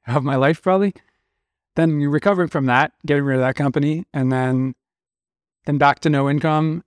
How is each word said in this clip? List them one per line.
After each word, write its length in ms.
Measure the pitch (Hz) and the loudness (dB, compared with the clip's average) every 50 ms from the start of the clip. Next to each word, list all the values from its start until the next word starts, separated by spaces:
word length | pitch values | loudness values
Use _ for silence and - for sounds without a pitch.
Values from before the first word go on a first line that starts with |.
| _ | _
of 180 | - 120 147 131 | -4 -4 -2 -2
my 120 | 139 135 | -2 0
life, 260 | 131 135 143 160 - - | 0 2 0 0 0 0
probably. 320 | 190 185 190 202 202 - - _ _ _ _ _ _ _ _ _ _ _ _ _ _ _ | 0 0 0 0 -2 -4 -8 _ _ _ _ _ _ _ _ _ _ _ _ _ _ _
Then 220 | - 165 165 156 147 | 0 0 2 2 0
recovering 480 | 143 143 143 151 - 202 202 180 175 156 | 0 0 0 0 0 0 0 0 0 -2
from 160 | - 160 135 | -2 -2 0
that, 260 | 127 120 127 151 151 - _ - | 2 2 2 2 0 -2 _ -4
getting 200 | 156 147 143 139 | 0 0 0 2
rid 120 | 139 131 | 0 0
of 60 | 131 127 | 0 0
that 140 | 131 131 | 0 -2
company, 500 | - 143 143 - 151 143 147 156 165 190 - - | -2 -2 -2 0 0 -2 0 -2 -4 -6 -8 -6
and 180 | 143 131 127 131 | -4 -2 -2 0
then, 420 | 127 127 127 131 127 131 131 127 - _ _ _ _ _ _ _ _ _ _ _ _ _ _ _ _ _ | 0 -2 -2 0 -2 -2 -4 -6 -10 _ _ _ _ _ _ _ _ _ _ _ _ _ _ _ _ _
then 100 | - 147 | -4 0
back 240 | 143 147 143 - - | 2 2 2 2 2
to 100 | - 160 | 0 0
no 200 | 147 139 139 139 | 0 0 0 0
income 520 | 143 147 - 160 156 156 156 160 156 170 - | -2 0 0 0 0 0 0 -2 -4 -6 -8